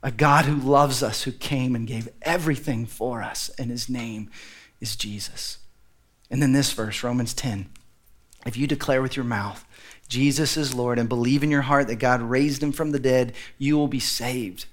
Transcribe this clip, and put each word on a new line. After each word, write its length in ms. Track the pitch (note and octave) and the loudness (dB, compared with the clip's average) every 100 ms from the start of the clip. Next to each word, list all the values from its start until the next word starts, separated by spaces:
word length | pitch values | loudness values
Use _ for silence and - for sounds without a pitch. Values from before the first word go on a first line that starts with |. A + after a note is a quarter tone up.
A 100 | C#3 | -4
God 340 | - D3+ D3 C#3+ | 2 6 6 6
who 100 | D3 | 2
loves 480 | C3 C#3 C#3+ B2+ | 6 6 6 2
us, 200 | C3 G#2+ | -2 -2
who 100 | - | -6
came 420 | B2+ - C#3 B2+ A#2+ | -6 -4 -2 0 0
and 100 | A2+ | -2
gave 220 | A2+ A2+ - | -6 -8 -8
everything 640 | - F3 D#3+ C#3+ - A#2 A#2 | -2 0 2 0 -2 -4 -4
for 360 | - A#2 A#2+ | -4 -4 -4
us, 280 | - - - - | -6 -6 -8 -6
and 120 | B2 | -6
his 200 | A#2+ A2+ | -6 -4
name 400 | B2+ A#2 A2 G#2 - - - - _ | -4 -6 -8 -10 -14 -20 -20 -20 _
is 160 | A#2 - | -8 -6
Jesus. 640 | G#2 G#2 - - - - - _ _ _ _ _ _ | -6 -8 -10 -10 -10 -10 -16 _ _ _ _ _ _
And 100 | B2+ | 0
then 120 | C#3+ | 4
this 180 | C3+ C3+ | 4 2
verse, 320 | - G#2+ G2 | -2 -4 -4
Romans 300 | B2 B2 A#2 | -2 -2 -2
ten. 360 | - B2+ G2+ F#2 - - _ _ - _ - B2 | -4 -4 -6 -8 -16 -20 _ _ -20 _ -12 -10
"If 100 | A2+ | -4
you 100 | C#3+ | -2
declare 360 | C#3 - C3 | -2 2 2
with 160 | C3 C#3 | 2 -2
your 80 | A#2+ | -2
mouth, 400 | A2 G2+ - - - - - - | -2 -4 -8 -18 -20 -20 -20 -6
'Jesus 480 | A#2+ C#3+ C#3 D3+ - | 2 2 4 0 0
is 180 | C#3+ | -2
Lord,' 260 | B2+ B2 A#2+ | -2 0 0
and 100 | A#2 | 0
believe 340 | A#2+ A#2+ C#3+ | 2 2 4
in 80 | D3+ | 4
your 120 | C#3+ | 2
heart 240 | C3 C#3+ B2+ | 4 4 2
that 80 | A2+ | 0
God 260 | B2+ B2 | 2 2
raised 420 | A#2 B2+ D3 C3+ | 2 2 2 0
him 80 | D3 | -2
from 200 | C#3 D#3 | -2 -2
the 80 | C#3+ | 0
dead, 340 | C3 B2+ A#2+ - - - | 2 2 2 -4 -16 -4
you 200 | C3+ D3+ | 0 2
will 120 | D3 | 2
be 100 | C3+ | 0
saved." 680 | - - A#2+ B2+ G#2+ F2+ - | -2 -4 -4 -4 -6 -8 -14